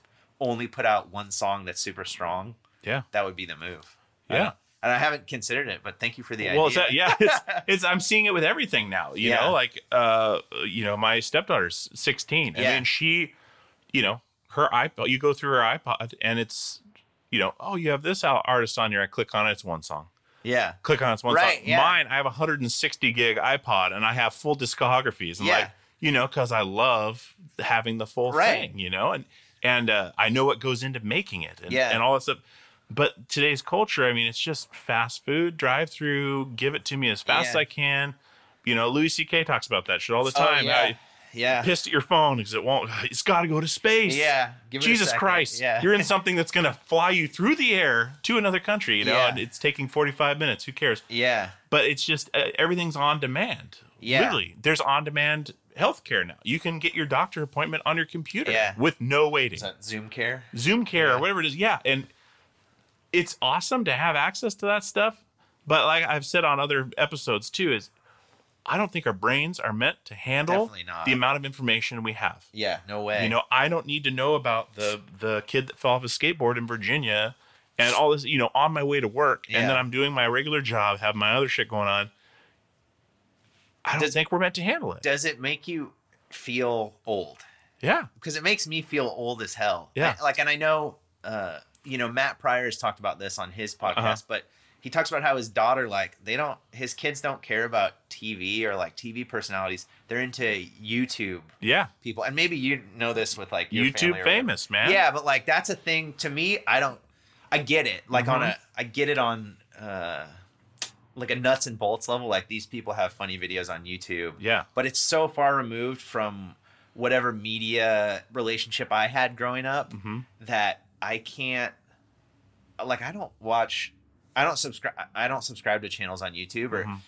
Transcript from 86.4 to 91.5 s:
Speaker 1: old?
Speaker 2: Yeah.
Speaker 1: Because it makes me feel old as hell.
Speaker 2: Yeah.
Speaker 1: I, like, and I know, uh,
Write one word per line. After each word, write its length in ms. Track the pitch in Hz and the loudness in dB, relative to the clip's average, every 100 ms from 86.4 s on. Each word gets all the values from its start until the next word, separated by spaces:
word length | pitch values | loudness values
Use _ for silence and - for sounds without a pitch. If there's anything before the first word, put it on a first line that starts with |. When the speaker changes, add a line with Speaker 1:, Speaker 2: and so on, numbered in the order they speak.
| - 123 123 117 107 _ - | -8 -2 0 -2 -4 _ -6
Speaker 1:
old? 340 | 101 76 - - _ _ - | -4 -6 -12 -20 _ _ -8
Speaker 2:
Yeah. 240 | - - - _ | -2 -2 -2 _
Speaker 1:
Because 200 | 165 151 | -10 -4
it 80 | |
makes 240 | 165 208 156 | 0 0 -2
me 140 | 160 | -6
feel 260 | 156 147 123 | -4 -2 -2
old 340 | 101 120 117 | -2 -6 -6
as 140 | 104 - | -8 -2
hell. 340 | 104 87 80 - | 0 0 -4 -2
Speaker 2:
Yeah. 200 | 156 - | -2 0
Speaker 1:
I, 40 | |
like, 160 | 143 135 | 0 0
and 80 | 147 | 0
I 80 | 147 | 0
know, 420 | 156 156 151 - _ _ | 2 0 -2 -8 _ _
uh, 360 | 98 110 92 | -10 -6 -6